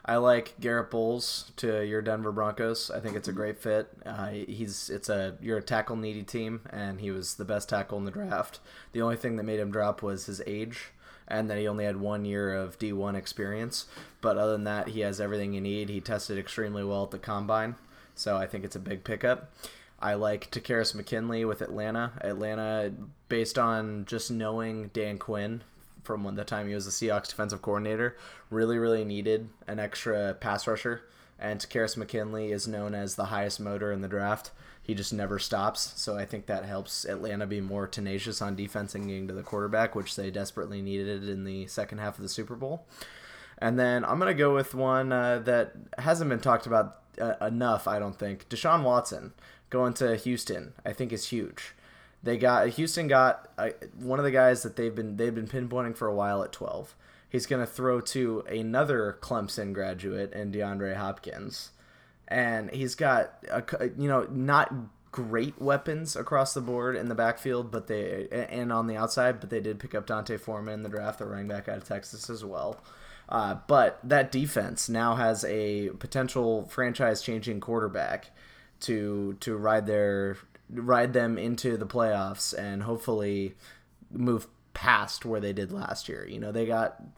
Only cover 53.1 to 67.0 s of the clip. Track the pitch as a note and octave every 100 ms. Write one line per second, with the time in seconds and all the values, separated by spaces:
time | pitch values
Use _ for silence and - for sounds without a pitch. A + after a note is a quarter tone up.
53.1 | C3+ C3 - - - A2 - - - B2+
54.1 | C3 C#3+ C3 B2+ B2 A#2 - A#2 A2 A2
55.1 | G#2 A#2 A2+ A2 C3 B2 B2 A#2+ A2+ A2
56.1 | G2+ G2+ G2+ F#2+ - G2 F2 A#2 - -
57.1 | - - B2+ - C3 A#2+ - B2+ B2 A#2+
58.1 | C3+ B2 A2 - A2 A2 A#2+ D3 C3 G#2
59.1 | - - A#2+ G2+ - G2+ G2 F#2+ F#2 G2
60.1 | G2 G2 G2+ G#2 G#2 G2+ G2+ G2 F#2+ G2
61.1 | G2 - - G2+ - - - - - -
62.1 | _ - B2 A#2+ A2+ G#2+ C3 C3 - -
63.1 | A#2 - - - - A#2+ - B2 - C#3+
64.1 | C3 - C3+ C3+ C#3+ - C3+ A2 - -
65.1 | - A#2 A2+ C3+ - C#3 C#3 D#3+ D3+ D#3+
66.1 | - A#2+ C#3+ C3+ - B2 B2 B2 B2